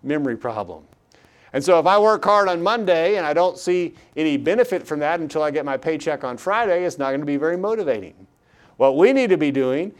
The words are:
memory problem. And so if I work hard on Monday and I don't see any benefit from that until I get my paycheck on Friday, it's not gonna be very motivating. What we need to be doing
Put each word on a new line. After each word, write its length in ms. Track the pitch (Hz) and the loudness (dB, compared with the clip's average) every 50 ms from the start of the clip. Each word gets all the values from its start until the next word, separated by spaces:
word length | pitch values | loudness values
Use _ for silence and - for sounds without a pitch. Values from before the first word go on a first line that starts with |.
| - | -6
memory 360 | 131 147 151 143 135 117 110 | -4 -4 -2 -2 -4 -4 -4
problem. 460 | - 123 113 110 101 87 87 78 73 _ _ _ _ _ _ _ _ _ _ _ _ _ - | -6 -6 -6 -6 -8 -10 -10 -18 -20 _ _ _ _ _ _ _ _ _ _ _ _ _ -6
And 100 | 135 143 | -2 2
so 160 | 180 180 165 | 4 4 4
if 60 | 151 | 6
I 140 | 180 190 208 | 4 4 4
work 260 | 208 220 214 202 - | 6 4 2 2 2
hard 240 | 196 208 208 202 190 | 2 4 4 4 2
on 140 | 180 170 170 | 0 0 0
Monday 560 | 196 226 240 220 180 175 165 165 180 208 196 | -2 -2 0 0 0 2 2 2 2 0 0
and 80 | 170 | 0
I 80 | 147 151 | 0 0
don't 240 | 165 175 185 - - | 2 2 0 0 -4
see 360 | - 180 180 180 175 160 - - - _ - | -4 -2 -2 -2 -2 -4 -8 -14 -20 _ -6
any 220 | - 156 160 147 139 | -4 -2 0 0 0
benefit 480 | 143 160 185 233 240 - 190 175 - | 0 0 2 2 2 0 0 -4 -4
from 140 | - 156 147 | -6 -6 -4
that 200 | 147 147 165 175 | -2 -2 -2 -2
until 220 | 160 147 - 160 151 | -4 -4 -4 -2 -2
I 80 | 151 | -2
get 160 | 143 156 143 | -2 -2 -4
my 100 | 143 139 | -4 -4
paycheck 480 | 135 - 170 160 147 - 165 151 127 - | -4 -2 -4 -4 -4 -2 -4 -4 -4 -4
on 140 | 127 123 117 | -8 -8 -8
Friday, 460 | - 185 196 220 240 208 175 175 180 | -4 -2 -2 0 0 0 0 0 0
it's 120 | 175 - | -2 -4
not 140 | - 139 135 | -4 -4 -4
gonna 160 | 135 139 151 | -4 -4 -4
be 100 | 147 143 | -4 -4
very 220 | 139 147 160 175 180 | -2 -2 -2 -2 -2
motivating. 560 | 185 208 226 226 196 147 123 110 95 85 - 92 95 - _ _ _ _ _ _ _ _ _ - | -4 -4 -4 -2 -2 -2 -2 -4 -4 -12 -16 _ -20 -20 _ _ _ _ _ _ _ _ _ 0
What 180 | 123 135 135 | 2 2 4
we 160 | 143 180 233 269 | 6 4 4 6
need 160 | 269 254 220 | 4 2 2
to 80 | 185 | 2
be 140 | 160 151 147 | 2 0 0
doing 440 | 135 135 131 127 131 143 175 202 - _ | 0 0 0 0 0 -2 -4 -6 -10 _